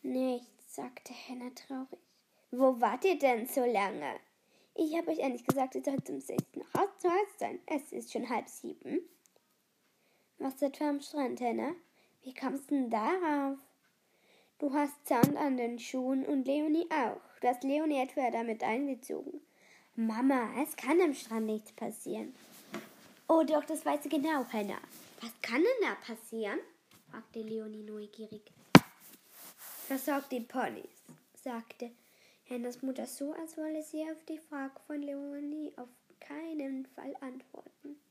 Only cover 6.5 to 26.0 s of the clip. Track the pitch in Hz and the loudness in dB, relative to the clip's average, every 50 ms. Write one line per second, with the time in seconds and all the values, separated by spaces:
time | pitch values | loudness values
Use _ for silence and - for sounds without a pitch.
6.5 | _ - - - - - 370 403 - - - 359 339 381 415 403 - - - - | _ -10 -10 -2 2 2 2 2 2 0 2 2 4 4 2 0 -2 -4 -4 -4
7.5 | - - - - 311 285 285 - - - 226 - - 226 233 247 247 214 - - | -4 -6 -6 -2 -2 -2 -2 -4 -8 -10 -8 -4 -4 -4 -2 0 -2 -2 -2 -4
8.5 | - - - - - - - - - 339 339 - _ _ _ - _ _ _ _ | -14 -12 -10 -10 -10 -10 -8 -2 -2 -2 -2 -4 _ _ _ -20 _ _ _ _
9.5 | _ _ _ _ _ _ _ _ _ _ _ _ _ _ _ _ _ _ - 269 | _ _ _ _ _ _ _ _ _ _ _ _ _ _ _ _ _ _ -4 -4
10.5 | 262 - 285 277 277 - 302 294 285 285 285 - - 302 277 - 247 - 247 240 | -2 0 0 0 0 0 0 0 0 0 -4 -6 -4 -2 0 0 0 0 0 0
11.5 | 226 226 220 262 349 349 - _ _ _ _ _ _ _ _ 262 254 - - 269 | 0 0 0 -2 -4 -6 -10 _ _ _ _ _ _ _ _ -16 -12 -4 -4 -2
12.5 | - 277 277 - 294 277 262 233 226 220 214 262 349 381 359 320 294 285 277 277 | -2 -4 -2 0 2 2 2 2 2 2 2 2 2 2 4 2 2 4 2 0
13.5 | 277 269 - _ _ _ _ _ _ _ _ _ _ _ _ _ _ _ _ _ | -2 -4 -8 _ _ _ _ _ _ _ _ _ _ _ _ _ _ _ _ _
14.5 | _ _ - 285 254 294 294 277 - - _ - 294 240 233 285 294 285 302 285 | _ _ -2 2 4 4 2 2 -2 -8 _ 2 6 6 6 6 6 2 0 0
15.5 | 262 247 240 233 240 240 233 - - 262 254 254 269 269 262 - 294 277 254 254 | 2 2 0 -2 -2 -4 -8 -4 -4 -2 0 0 0 0 0 0 0 0 2 2
16.5 | 277 302 302 320 302 320 339 339 302 311 247 214 202 - - - - - - 240 | 2 2 2 2 2 2 2 2 0 0 0 0 -2 -6 -10 -18 -14 0 2 2
17.5 | 262 247 - 269 277 302 311 311 302 277 262 262 - 302 269 240 226 226 226 226 | 2 2 0 0 2 2 2 2 2 2 0 -2 -2 0 0 0 0 0 -2 -2
18.5 | 220 220 - - 220 254 285 285 262 226 - - - - - - - 294 - _ | -2 -2 0 0 0 0 0 -2 -4 -6 -6 -6 -6 -6 -6 -8 -10 -12 -14 _
19.5 | _ _ - - - - _ _ _ 226 226 220 220 220 254 269 277 254 240 208 | _ _ -20 -20 -20 -20 _ _ _ -2 -2 0 0 2 4 4 6 4 2 0
20.5 | - 220 294 - - - - 247 311 349 381 320 269 - - - 226 226 220 214 | 0 -2 -2 -2 -2 -8 0 4 6 6 6 6 2 -2 -6 -4 -2 -2 0 0
21.5 | 214 214 214 - - - 220 - 220 - - - - 220 220 - - - - - | -2 -4 -4 -10 -12 -8 -8 -8 -8 -8 -8 -6 -6 -6 -6 -8 -12 -16 -20 -20
22.5 | - - - - - - - - - - - - - - - _ 330 320 320 262 | -20 -20 -20 -12 -12 -12 -12 -12 -20 -20 -20 -20 -20 -20 4 _ 8 8 8 8
23.5 | 311 302 302 - 320 294 - 294 285 294 - 294 320 302 262 320 320 285 247 226 | 4 2 2 0 -4 -2 0 0 0 0 0 2 2 2 4 4 2 2 2 0
24.5 | - 220 208 202 - - - - - - - - - - - 233 - - - - | 0 -2 -2 -2 -4 -8 -10 -14 -18 -20 -20 -20 -16 -12 -12 -12 -10 -8 -6 0
25.5 | 226 254 339 453 539 494 392 269 214 - | 2 4 6 6 6 4 2 0 0 -4